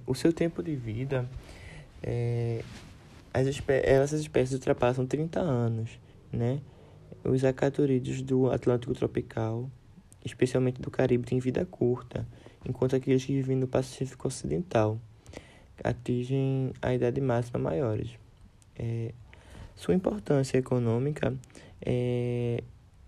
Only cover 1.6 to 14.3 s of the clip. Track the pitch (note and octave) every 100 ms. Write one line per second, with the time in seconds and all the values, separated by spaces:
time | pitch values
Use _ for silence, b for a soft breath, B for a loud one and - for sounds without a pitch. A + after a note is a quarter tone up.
1.6 | B D#3 B - - A#2+ A#2+ A#2+ A#2 A2+
2.6 | - - - - - - - - C3+ -
3.6 | - C3+ - C3+ C#3+ D3+ D3+ C3 B2+ C3
4.6 | C#3+ C#3 B2 C3 C3 C3+ E3 - E3+ B2
5.6 | A#2 A2 A#2 - b b - A#2 A#2+ C#3+
6.6 | - B B B B - - C3 C3+ C3
7.6 | C#3 C#3 C#3+ C3 C3 C3 C3 C3 B2+ C3
8.6 | D3 A#2+ B2 B2+ A#2+ B2 - A#2 A2 A2+
9.6 | C3+ - - - - - - - B2+ C3
10.6 | B2+ B2+ - - B2+ B2 A#2+ B2+ B2+ B2+
11.6 | F3+ - A#2+ B2+ - A#2 A#2 B B B
12.6 | C3+ B2+ C3 C3 C3+ C3 C3 C3+ C3 C3
13.6 | C3 C3 C3 - C3 - C3+